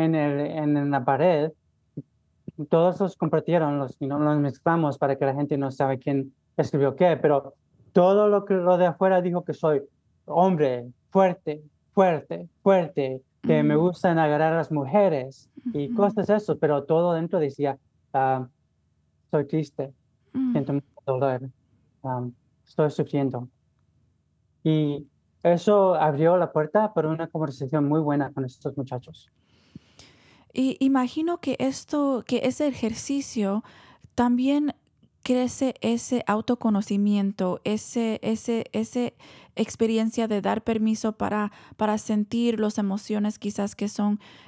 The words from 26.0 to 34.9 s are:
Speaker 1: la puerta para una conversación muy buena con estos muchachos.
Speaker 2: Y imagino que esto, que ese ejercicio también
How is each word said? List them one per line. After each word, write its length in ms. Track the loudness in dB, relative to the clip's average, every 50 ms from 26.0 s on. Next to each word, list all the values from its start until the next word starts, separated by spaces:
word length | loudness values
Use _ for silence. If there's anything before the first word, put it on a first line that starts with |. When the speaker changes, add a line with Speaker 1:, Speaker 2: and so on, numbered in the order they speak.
| 2 2 2 4 4 4 4 4
Speaker 1:
la 140 | 2 0
puerta 420 | 0 -2 -2 2 2 2 0 2 0
para 140 | -2 -2 -2
una 180 | -2 -4 -6 -8
conversación 600 | -4 -4 -4 -4 -4 -8 -8 -4 0 0 0 2
muy 120 | 0 0
buena 320 | 0 0 0 0 -2 -4
con 140 | -4 -6 -8
estos 320 | -8 -10 _ -10 -8 -8 -8
muchachos. 520 | -8 -8 -8 -10 -10 -12 -20 -20 -20 _ _ _ _ _ _ _ _ _ _ -20 -20 _ _ -20 -20 -20 _ _ _ _ _ _ _ _ _
Speaker 2:
Y 240 | -2 -2 -2 0 0
imagino 600 | 0 2 2 2 2 0 -2 -2 -2 -2 -2 -2
que 160 | -4 -6 -4 -2
esto, 640 | -2 -4 -4 -6 -8 -6 -2 0 0 0 0 -2 -2 -2
que 140 | -2 0 0
ese 240 | -2 -2 0 -2 -2
ejercicio 960 | -2 -2 -4 -4 -4 -6 -6 -6 -4 -4 -6 -6 -4 -2 -2 -2 -2 -2 -4 -8 -16 -20 -20 -20 -20 _ -20 _ _
también 600 | 0 2 2 2 2 2 2 2 2 0 -2 -4 -6 _ _